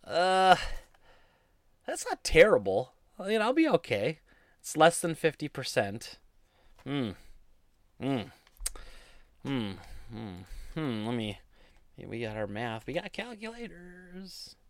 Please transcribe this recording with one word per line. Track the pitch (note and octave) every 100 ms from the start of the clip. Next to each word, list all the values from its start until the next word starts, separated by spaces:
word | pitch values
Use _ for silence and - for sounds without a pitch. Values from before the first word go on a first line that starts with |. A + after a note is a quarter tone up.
Uh, | - E3 F#3 F#3+ F#3 F3+ - - - _ - - _ _ _ _ _ _ -
that's | E4 B4+
not | G4+
terrible. | - D#3+ G3+ D#3 G2 F#2+ B2+ _ _ -
I | F#3+
mean, | A3
I'll | G#3+
be | D4 D#4+
okay. | F#3+ - G#2 A#2 D#3+ _ - _ _
It's | - D3+
less | D#3+ -
than | E3+
fifty | D#3+ D#3+ - D3
percent. | - C3 - G#2 G#2+ - - - _ _ _ _ -
Hmm. | C3 C#3+ A#2 - - - - - _ _ _ _
Hmm. | C3 C3+ G2 - _ _ - - - - - - - _
Hmm. | C3+ C3+ G#2 F#2 - - -
Hmm. | A2+ A2 F2+ F#2 - -
Hmm. | - D3+ A2 G#2+
Let |
me, | A#2+ G#2+ G2+ - - - - - - -
we | A2+
got | A2+ G#2+
our | G#2
math. | G2+ A#2 A2+ -
We |
got | D3+ F#3+
calculators. | - A#3 A3 A3 A#3 A#3 E3+ F3 F3+ F3+ F#3 F#3+ - - -